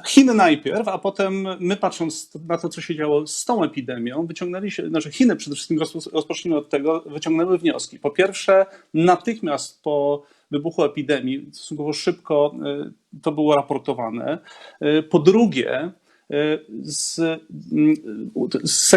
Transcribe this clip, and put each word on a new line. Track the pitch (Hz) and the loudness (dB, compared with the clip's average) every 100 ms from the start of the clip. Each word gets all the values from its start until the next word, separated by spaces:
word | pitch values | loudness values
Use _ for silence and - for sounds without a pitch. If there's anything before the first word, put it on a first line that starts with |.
| - | 6
Chiny | - 262 | 8 8
najpierw, | 220 180 151 135 185 214 | 6 4 4 0 -2 -2
a | 185 | -2
potem | 196 196 196 190 190 180 | -4 -2 -2 -2 -4 -4
my, | 180 196 | -2 0
patrząc | 196 - 165 - - 170 165 | -2 -2 -6 -6 -14 -18 -6
na | 170 | -4
to, | 170 | -4
co | 160 | -8
się | 160 156 | -10 -4
działo | 151 147 156 | 0 0 0
z | - - | -8 -2
tą | 233 | 0
epidemią, | 156 147 127 123 117 135 165 | 0 -4 -8 -6 -6 -6 -6
wyciągnęli | 165 180 180 202 | -6 -8 -6 -6
się, | - - | -6 -4
znaczy | 160 151 | -4 -4
Chiny | - 254 180 | 2 2 2
przede | - 143 | -4 -12
wszystkim, | - 160 | -4 -2
rozpo-, | 156 165 - | -2 -6 -6
rozpocznijmy | 156 151 156 175 156 | -4 -4 -6 -2 -2
od | 151 | 0
tego, | 143 143 160 160 | -2 0 -2 -4
wyciągnęły | 151 160 160 175 185 | -10 -2 0 2 2
wnioski. | 165 131 - 127 | 0 -2 -8 -6
Po | 143 | -6
pierwsze, | 143 190 190 - 190 196 - _ | 0 0 0 4 4 4 -4 _
natychmiast | 156 175 180 - 226 165 143 - _ | 2 4 4 0 -6 -4 -4 -6 _
po | 151 147 143 143 - _ _ | -4 0 0 -2 -6 _ _
wybuchu | 147 151 170 | -6 -4 0
epidemii, | 151 - 139 143 127 135 143 | 0 0 -2 -2 -2 -6 -8
stosunkowo | - - 147 147 | -20 -14 -8 -6
szybko, | 151 - 165 - 147 147 - 147 143 147 - _ 151 | -2 -2 -4 0 2 2 0 -8 -6 -8 -14 _ -6
y, | |
to | 165 | -4
było | 151 151 143 | 0 4 4
raportowane. | 139 135 - 127 113 117 127 160 - - - - | 2 -6 -4 -4 -4 -6 -6 -6 -10 -20 -20 -4
Y, | 147 156 | 2 2
po | 156 170 | 2 4
drugie, | 151 208 226 131 - 127 165 - _ _ _ | 6 6 4 2 -2 -2 -6 -12 _ _ _
y, | 147 151 151 - - | -2 0 -2 -6 -14
z-, | 139 143 - - 165 160 _ 151 160 | -10 -6 -6 -2 -2 -2 _ -18 -4
mm, | 151 151 151 - 107 110 | 2 4 4 -2 -12 -8
u-, | - 185 - 160 - - | -4 -2 -2 -2 0 6